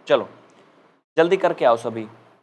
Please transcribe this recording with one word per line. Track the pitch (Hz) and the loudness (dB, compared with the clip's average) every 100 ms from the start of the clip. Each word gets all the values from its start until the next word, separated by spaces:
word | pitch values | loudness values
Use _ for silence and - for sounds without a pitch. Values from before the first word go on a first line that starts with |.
| - | -2
चलो | 131 95 - _ _ _ _ _ _ _ 156 | -2 -2 -16 _ _ _ _ _ _ _ 0
जल्दी | 175 190 | 2 2
करके | 180 - | 0 0
आओ | 139 117 | 2 2
सभी | 123 113 110 - _ _ | -2 -10 -12 -18 _ _